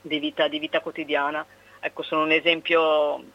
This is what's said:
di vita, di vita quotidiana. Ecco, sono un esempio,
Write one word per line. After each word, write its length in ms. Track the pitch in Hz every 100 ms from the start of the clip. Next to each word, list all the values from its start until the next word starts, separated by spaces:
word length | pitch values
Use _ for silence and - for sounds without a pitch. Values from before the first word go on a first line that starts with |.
di 180 | 156 151
vita, 280 | 151 226 151
di 120 | 151
vita 220 | 151 160
quotidiana. 640 | 165 165 147 147 143 151 156 - - -
Ecco, 240 | 165 -
sono 200 | 156 160
un 100 | 156
esempio, 880 | 160 165 165 - 165 160 151 147 143 -